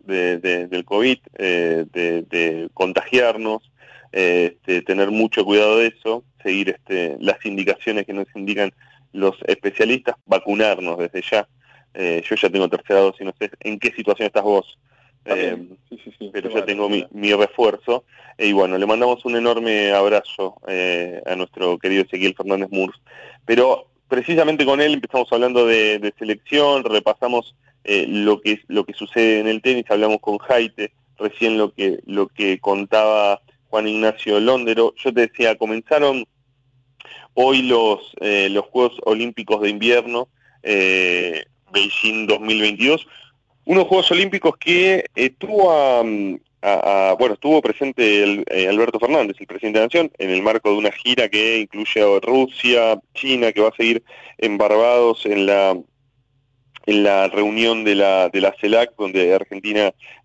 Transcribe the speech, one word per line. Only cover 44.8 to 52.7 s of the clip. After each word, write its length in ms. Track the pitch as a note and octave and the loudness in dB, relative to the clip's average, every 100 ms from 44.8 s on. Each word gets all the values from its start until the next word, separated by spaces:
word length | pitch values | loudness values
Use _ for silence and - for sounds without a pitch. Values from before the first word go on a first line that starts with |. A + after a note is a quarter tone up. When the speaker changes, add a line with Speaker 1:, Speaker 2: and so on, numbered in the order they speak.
| F#3+ F#3+ - | 2 2 -2
Speaker 1:
eh, 160 | - C3 | -4 -4
tuvo 400 | - G3+ G#3 F#3 | -4 -4 2 4
a, 280 | D3+ C3+ A#2+ A2+ G#2+ G2 F2 _ - | 4 4 2 2 -2 -4 -6 _ -6
a, 480 | G2 G2 - G2 F#2+ | 0 0 2 2 4
a, 40 | |
bueno, 200 | F#2 B2 | 4 2
estuvo 260 | G#2 C#3+ D#3 | 0 2 2
presente 640 | A#2+ - C3+ B2+ A2 G#2 | 2 -2 -4 0 2 4
el, 220 | G2+ G2+ - | 2 0 -2
eh, 180 | F#2+ F#2 | -2 0
Alberto 300 | G#2 A#2+ A2 | 2 0 0
Fernández, 380 | A#2+ D3+ G#2 - | 0 0 0 -6
el 80 | G2 | -14
presidente 320 | F2+ A2 G#2+ | -8 -2 0
de 20 | |
la 40 | A#2 | 2
Nación, 220 | E3+ D#3+ - | 0 -2 -4
en 120 | F#2+ | -2
el 120 | F#2 | 0
marco 280 | G#2+ A2 G#2+ | 0 0 0
de 80 | G#2 | 0
una 140 | G#2 | -2
gira 360 | - B2 B2 A2 | -4 -4 0 0
que 320 | G#2 A2 A2+ | 0 0 -2
incluye 400 | G#2 G#2 G#2+ A2 | -4 -8 -4 2
a 200 | G#2 G2 | 4 4
Rusia, 800 | - C3 C3 - B2 | 2 0 0 -2 0